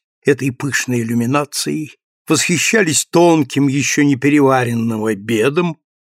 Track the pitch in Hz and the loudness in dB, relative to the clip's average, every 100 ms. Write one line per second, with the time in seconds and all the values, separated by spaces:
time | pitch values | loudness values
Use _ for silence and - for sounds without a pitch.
0 | _ _ - 135 135 123 143 - - 123 | _ _ -2 0 -2 -6 -6 -4 -2 -4
1 | 113 117 117 143 143 - 151 151 147 - | -2 -2 0 -2 -4 -6 -6 -6 -8 -14
2 | _ _ - 160 - 170 - 226 170 131 | _ _ -2 -2 0 -2 0 0 0 0
3 | - 170 175 160 131 139 139 139 131 - | 0 4 4 4 0 0 0 0 -2 0
4 | 143 127 143 147 135 131 117 117 113 110 | 2 2 2 2 4 2 0 -2 -2 -2
5 | 107 104 107 110 123 151 175 151 _ _ | -2 -4 -2 0 0 0 -2 -4 _ _